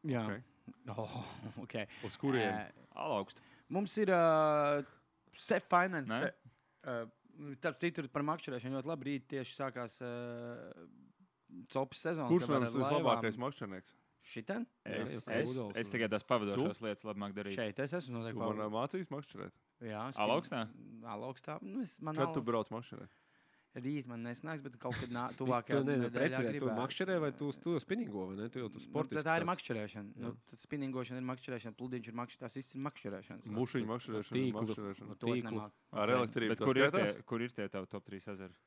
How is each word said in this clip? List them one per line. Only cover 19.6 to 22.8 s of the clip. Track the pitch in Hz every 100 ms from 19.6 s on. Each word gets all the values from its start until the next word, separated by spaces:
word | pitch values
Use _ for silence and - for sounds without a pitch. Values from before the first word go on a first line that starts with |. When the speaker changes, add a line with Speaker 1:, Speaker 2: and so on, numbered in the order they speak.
| _ _
Speaker 1:
Jā, | 117 107 123
spin-, | 131
Speaker 3:
Alaukstā? | 107 135 - 127 110 - 104 113
Speaker 1:
Alaukstā. | 117 104 123 127 - 151
Nu, | 196 214
es, | 202 -
man | 156
Speaker 2:
Kad | 156 139
tu | 160
Speaker 1:
alauks- | 117
Speaker 2:
brauc | 117 107
makšķerē? | 113